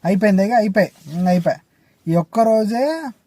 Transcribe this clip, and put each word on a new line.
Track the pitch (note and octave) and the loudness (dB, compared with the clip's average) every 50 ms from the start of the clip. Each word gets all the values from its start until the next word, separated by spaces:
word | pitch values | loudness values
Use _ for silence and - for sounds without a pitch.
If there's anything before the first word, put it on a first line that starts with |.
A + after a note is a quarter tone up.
| _ | _
అయిపోయింది, | E3+ G3 F#3+ G#3+ G#3 G3 F#3+ G3 | 0 -2 2 2 2 2 2 0
ఇక | G#3 A#3+ | 2 2
అయిపోయి, | A#3+ G#3+ G#3+ F#3+ G#3+ F#3+ - _ _ - D3 D3+ | 0 0 2 0 0 0 0 _ _ -20 -12 -8
ఇంక | E3+ F3+ F3+ | -4 0 0
అయిపోయి. | F3+ F3+ E3 E3+ E3 - _ _ _ _ _ _ _ _ _ E3 | 0 2 0 -2 -4 -4 _ _ _ _ _ _ _ _ _ -2
ఈ | E3 | -2
ఒక్క | E3+ E3 _ - A3+ | -2 -2 _ 0 0
రోజే | A3+ A3 A3 A3 A3 G3+ A3+ A#3 C4 D4 D#4+ E4 D#4+ C4+ G#3+ _ _ | 2 2 2 2 0 0 -2 -2 -2 -2 -2 -6 -8 -12 -14 _ _